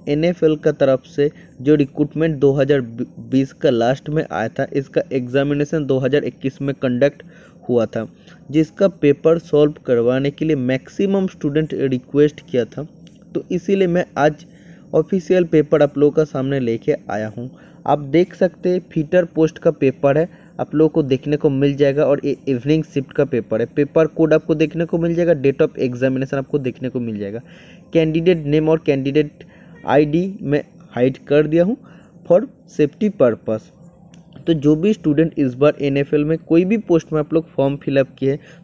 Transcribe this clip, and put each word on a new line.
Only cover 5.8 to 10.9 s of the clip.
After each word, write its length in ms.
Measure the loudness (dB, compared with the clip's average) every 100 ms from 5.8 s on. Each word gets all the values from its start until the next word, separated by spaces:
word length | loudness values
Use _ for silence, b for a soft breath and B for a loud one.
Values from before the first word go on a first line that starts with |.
| -2
दो 120 | -2
हज़ार 260 | 0 -2
इक्कीस 380 | -2 -6 -8 -6
में 120 | -8
कंडक्ट 480 | -4 -4 0 0 -2 -20 B B B -2
हुआ 180 | 0 0
था, 220 | -6 -10 B B B -4
जिसका 380 | -2 -2 0 -2
पेपर 500 | 2 0 2 2 0
सॉल्व 340 | 2 2 2
करवाने 580 | 0 -2 0 2 0 -2
के 140 | -4
लिए 120 | -2 0
मैक्सिमम 680 | 0 -2 -4